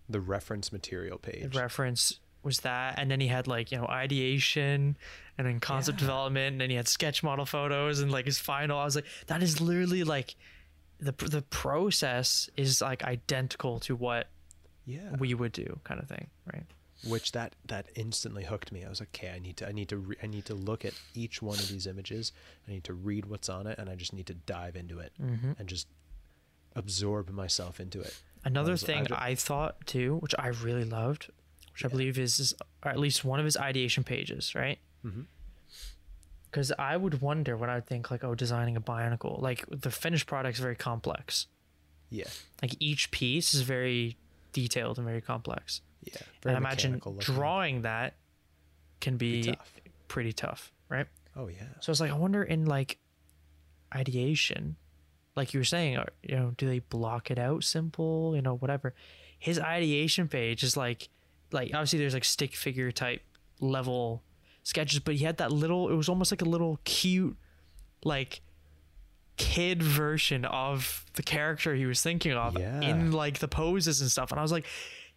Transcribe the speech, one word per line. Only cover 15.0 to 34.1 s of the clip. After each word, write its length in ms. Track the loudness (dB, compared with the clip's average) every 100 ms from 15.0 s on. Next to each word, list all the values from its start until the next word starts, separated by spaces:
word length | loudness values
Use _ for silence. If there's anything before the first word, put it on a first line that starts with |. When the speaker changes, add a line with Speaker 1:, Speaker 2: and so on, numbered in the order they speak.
| -6 -2
Speaker 2:
we 160 | 0
would 180 | 0 -2
do," 280 | -4 -6 -8
kind 160 | -8 -8
of 80 | -8
thing, 220 | -10 -12 -16 -14
right? 120 | -12 -14 -18 -20 -12
Speaker 1:
Which 300 | -4 -2 -2
that, 220 | -4 -6 -10 -10
that 220 | -8 -8 -8
instantly 500 | -4 -4 -6 -8 -6
hooked 260 | -8 -8
me. 140 | -12 -10
I 40 |
was 100 | -10
like, 80 | -10
"Okay, 200 | -10 -10
I 100 | -10
need 180 | -10 -10
to, 100 | -8
I 40 |
need 160 | -6 -6
to 80 | -6
re-, 200 | -6 -8
I 40 | -8
need 180 | -8 -8
to 100 | -6
look 300 | -4 -4 -6
at 80 | -10 -12
each 280 | -8 -8 -6
one 180 | -6 -4
of 80 | -4
these 180 | -4 -6
images. 460 | -8 -8 -6 -6 -8 -18 -20 -12
I 40 |
need 120 | -10 -8
to 80 |
read 320 | -6 -4 -4 -4
what's 240 | -8 -8
on 180 | -6 -8
it, 100 | -8
and 120 | -8
I 60 | -8
just 180 | -8
need 140 | -8 -10
to 60 |
dive 420 | -10 -8 -6 -6 -8
into 240 | -10 -10
it 120 | -12 -6
Speaker 2:
Mm-hmm. 320 | -2 0 -2 -4
Speaker 1:
and 80 | -6
just 200 | -8 -10 -14 -20 -20 -20 _ _ _ _ -8
absorb 540 | -4 -2 0 -2 -4
myself 500 | -6 -2 -2 -4 -10
into 200 | -10 -8
it." 140 | -10 -12 -18 -8 -2
Speaker 2:
Another 260 | 2 2
Speaker 1:
I 20 |
was, 100 | 2
I 40 | 0
Speaker 2:
thing 180 | 0 0
Speaker 1:
ju- 80 | 0
Speaker 2:
I 180 | 0 0
thought 500 | 0 0 -2 -4 -4
too, 320 | 0 2 0
which 160 | 0 0
I 80 | 0
really 380 | -2 0 0 0
loved, 460 | 0 0 0 -6 -20 _ -20 -16
which 100 | -6
I 40 | -2
Speaker 1:
Yeah. 40 |
Speaker 2:
believe 260 | 0 0 0
is, 220 | 2 2
is, 140 | 2 -2 -6 -8
or 80 | -2
at 60 | 2
least 260 | 2 2 2
one 140 | 2
of 60 | 2
his 120 | 2
ideation 460 | 2 0 2 2
pages, 520 | 0